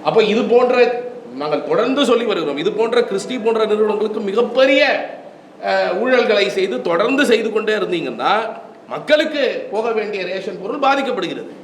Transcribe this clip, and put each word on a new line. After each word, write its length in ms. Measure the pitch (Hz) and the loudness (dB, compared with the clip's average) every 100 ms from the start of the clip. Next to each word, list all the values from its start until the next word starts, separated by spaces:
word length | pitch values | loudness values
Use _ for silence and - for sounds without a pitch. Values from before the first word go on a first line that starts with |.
அப்ப 200 | - 208 | 2 4
இது 180 | 208 214 202 | 4 2 4
போன்ற, 220 | 240 247 247 240 - - - - 127 | 4 4 4 4 2 -6 -12 -14 -8
நாங்கள் 260 | 147 147 147 | -2 -2 0
தொடர்ந்து 320 | 165 240 269 254 | 0 2 2 4
சொல்லி 200 | 233 233 | 2 2
வருகிறோம், 320 | 185 147 139 | -2 -2 -2
இது 140 | 175 | -2
போன்ற 300 | 202 226 240 | 0 0 0
கிறிஸ்டி 340 | - 196 - 254 | 0 -2 -4 -2
போன்ற 180 | 214 220 214 | 0 0 0
நிறுவனங்களுக்கு 540 | 214 214 208 214 220 196 | 2 2 0 -2 -2 -2
மிகப்பெரிய, 520 | 196 233 262 269 285 277 220 - - - - - - 196 | 0 0 2 4 4 4 0 -4 -12 -16 -20 -20 -8 -2
அஹ், 220 | 190 190 180 | 0 0 0
ஊழல்களை 460 | 247 247 226 208 196 190 | 2 2 4 2 2 0
செய்து 240 | 185 240 196 | -2 -2 0
தொடர்ந்து 360 | 170 220 269 254 | 0 2 2 2
செய்து 260 | 226 226 | 2 2
கொண்டே 220 | 214 208 214 | -2 0 -2
இருந்தீங்கன்னா 540 | 175 175 139 113 139 202 226 - - - - | -2 -4 -4 -4 0 0 -2 -10 -16 -20 -12
மக்களுக்கு 500 | 131 156 302 311 294 247 170 - | -12 0 2 2 0 -2 -2 -6
போக 200 | 202 233 | -4 -2
வேண்டிய 320 | 214 202 190 180 | -2 -4 -6 -6
ரேஷன் 280 | 190 208 185 | -6 -8 -10
பொருள் 200 | 196 285 269 | -8 -2 2
பாதிக்கப்படுகிறது. 680 | 277 254 214 - 240 - - | 2 0 -4 -4 -8 -12 -16